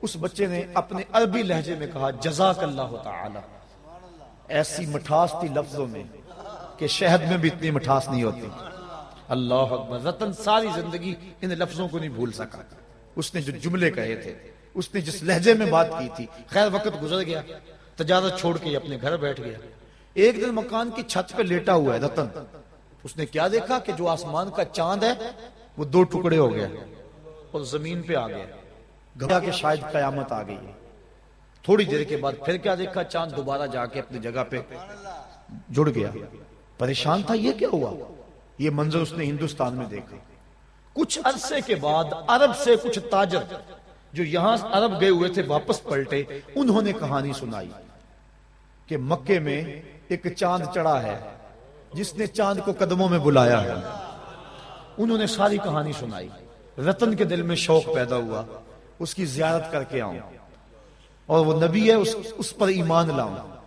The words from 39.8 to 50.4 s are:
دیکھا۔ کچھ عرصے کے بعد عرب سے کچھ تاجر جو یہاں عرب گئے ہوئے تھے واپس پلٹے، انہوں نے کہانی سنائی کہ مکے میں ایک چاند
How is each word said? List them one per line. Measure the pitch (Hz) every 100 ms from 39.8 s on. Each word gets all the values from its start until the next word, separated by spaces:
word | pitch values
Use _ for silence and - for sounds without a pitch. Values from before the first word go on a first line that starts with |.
| 117
دیکھا۔ | 101 - 101 - - - _ - _ _
کچھ | - 320 -
عرصے | 285 262 262 294 -
کے |
بعد | 190 147 156 160 165 -
عرب | 240 285 -
سے | 247 226
کچھ | 233 220 -
تاجر | 196 196 175 175 180 - - - - -
جو | 143
یہاں | 165 170 190 226 202
عرب | 190 226 180
گئے | 190
ہوئے | 175 180
تھے | 180 147
واپس | 147 - 202
پلٹے، | - 139 135 143 139 143 -
انہوں | - 269 208
نے | 208
کہانی | 190 151 139 139
سنائی | 131 127 107 92 98 - - - - - - - - - - -
کہ | 151
مکے | 127 160 127 190
میں | 147 143 165 143 - - -
ایک | 175 175
چاند | 175